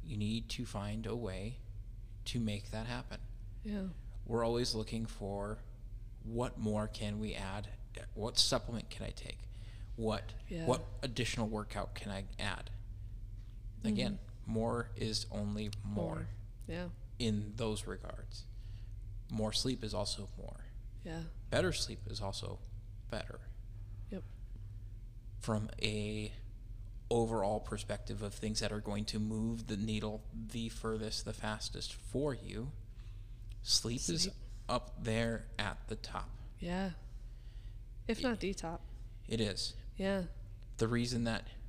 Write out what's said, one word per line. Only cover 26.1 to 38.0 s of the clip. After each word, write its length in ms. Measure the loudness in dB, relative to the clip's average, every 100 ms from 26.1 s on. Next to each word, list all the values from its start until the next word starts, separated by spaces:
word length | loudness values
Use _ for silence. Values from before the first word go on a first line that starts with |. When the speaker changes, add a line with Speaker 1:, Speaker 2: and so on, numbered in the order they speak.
| 0 -2 -4 -8 -10 -8 -8 -8 -8 4
Speaker 1:
overall 520 | 6 8 6 6 4
perspective 600 | 2 -2 0 -2 0 -2
of 120 | -2
things 260 | 0 2 2
that 120 | 2
are 100 | 2
going 240 | 2 2 2
to 140 | 2
move 480 | 2 4 2 0 0
the 100 | 0
needle 440 | 2 2 2 -2 -4 -6 -4
the 160 | -2 -2
furthest, 540 | 0 0 0 0 0
the 100 | -2
fastest 600 | -2 0 0 -2 -2 -4
for 400 | -4 -2 2 2
you, 380 | 0 -2 -4 -4 -6 -8 -10 -8 -8 -8 -8 -8 -6
sleep 380 | 6 6 6 2 4
is 140 | 4
Speaker 2:
Sleep. 100 | 4 2 -8 -6 2
Speaker 1:
up 240 | 2 2 -2
there 420 | 4 6 4 2 -2 0
at 200 | 2 0 -4
the 80 | -4
top. 340 | -2 -2 -2 -6 -8 -4
Speaker 2:
Yeah. 320 | 0 2 2 -2 -6 -8 -8 -8 -8 -8 -8 -8 -8 -6